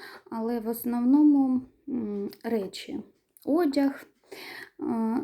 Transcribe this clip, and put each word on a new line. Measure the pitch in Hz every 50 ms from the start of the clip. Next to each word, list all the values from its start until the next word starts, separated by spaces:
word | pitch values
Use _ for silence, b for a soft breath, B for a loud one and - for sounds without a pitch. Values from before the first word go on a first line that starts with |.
| B B B B B B
але | 226 226 226 226 240 233
в | 214 226
основному, | 233 233 - 240 240 240 240 254 269 294 302 302 285 277 269 262 254 254 254 - _ _ _ 277
м, | 262 247 220 208 202 202 202 - - -
речі, | - 233 233 220 190 185 - - - - - 214 - - _ _ _ _ _ _ -
одяг. | - 277 349 349 285 269 285 277 277 - - - - _ _ _ B B B B B B B B B B -
А, | - - 240 226 226 220 226 -